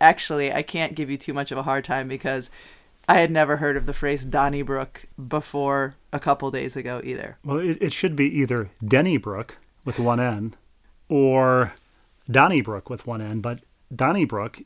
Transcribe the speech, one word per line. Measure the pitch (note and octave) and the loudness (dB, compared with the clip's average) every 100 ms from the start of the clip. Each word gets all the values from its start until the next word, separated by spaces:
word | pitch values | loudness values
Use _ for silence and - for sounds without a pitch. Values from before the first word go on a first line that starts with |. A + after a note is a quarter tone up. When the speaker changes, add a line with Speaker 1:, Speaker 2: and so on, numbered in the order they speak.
Speaker 1:
actually, | D#3+ E3 - D3+ C#3 | 6 6 0 -2 -2
I | C3+ | -2
can't | D3+ E3+ D#3+ - | -4 -4 -4 -4
give | C#3 | -6
you | C#3 | -6
too | - | -6
much | C#3 C#3 | -6 -6
of | C3+ | -4
a | |
hard | C#3 C3+ - | -2 -2 -2
time | C3+ C3 | -4 -4
because | C3 C3+ C3 B2 - - - _ _ - | -6 -4 -4 -6 -14 -20 -20 _ _ 2
I | F3+ | 4
had | E3 | 4
never | D#3+ D3 D3 | 4 2 2
heard | D3 C#3 | 0 0
of | C#3 | -2
the | |
phrase | C#3 C#3+ C#3+ C3 | -2 -2 -2 -2
Donnybrook | C#3+ C#3 C#3+ C#3 C3+ C3 - - - B2+ | 0 0 0 -4 -4 -6 -12 -20 -16 -6
before | D3+ - C#3+ C#3 C#3 C3+ - - | -6 -4 -4 0 0 -2 -8 -10
a | - | -4
couple | D3+ C#3 C3+ | -2 -2 -2
days | C3 C3 C3 | -6 -6 -8
ago | B2 B2 | -8 -8
either. | A#2+ B2+ - - C#3+ | -8 -10 -12 -12 -6
Speaker 2:
Well, | D3 | -2
it, | F3+ D#3+ | -2 -2
it | E3+ | -2
should | - F#3 D3 | -2 -2 0
be | C#3+ D3+ | 0 2
either | B2+ A#2+ G2 - | 0 -2 -4 -6
Dennybrook | G#2+ C3 F#3 C#3 G#2 G2 A#2 - _ _ C3 | 2 4 4 0 -2 -8 -10 -14 _ _ -8
with | A#2+ | -2
one | A#2+ A#2+ | 2 2
N | B2 G#2 A2+ - _ _ _ _ - | 0 -2 -6 -10 _ _ _ _ -2
or | D3 C3+ C3 C3 B2+ A2+ - _ _ _ _ - | 4 4 6 4 4 2 -4 _ _ _ _ 2
Donnybrook | C3+ E3 D#3+ A2 G2 - | 6 6 4 0 -6 -10
with | A#2+ - | -12 -8
one | A2+ | -8
N, | G#2+ A2 | -6 -6
but | A2+ A#2+ _ _ - A#2+ | -6 -8 _ _ -10 0
Donnybrook | C3 G3 D3 G#2+ A2 - | 2 2 0 -2 -6 -10